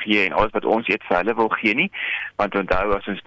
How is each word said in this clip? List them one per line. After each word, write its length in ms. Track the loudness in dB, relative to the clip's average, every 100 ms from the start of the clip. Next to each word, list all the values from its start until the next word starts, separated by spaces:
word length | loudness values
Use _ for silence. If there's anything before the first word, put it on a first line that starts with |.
gee 240 | 0 2 2
en 80 |
alles 200 | 2 2 0
wat 100 | 0
ons 220 | 0 0
eet 140 | -4 0
vir 100 | 0
hulle 180 | 0 0
wil 100 | 0 0
gee 160 | 0 0
nie. 120 | -2 -4 -6 -6 -8 -2
Want 140 | 0 0
onthou, 400 | 0 0 2 0
as 100 | -2
ons 140 | -4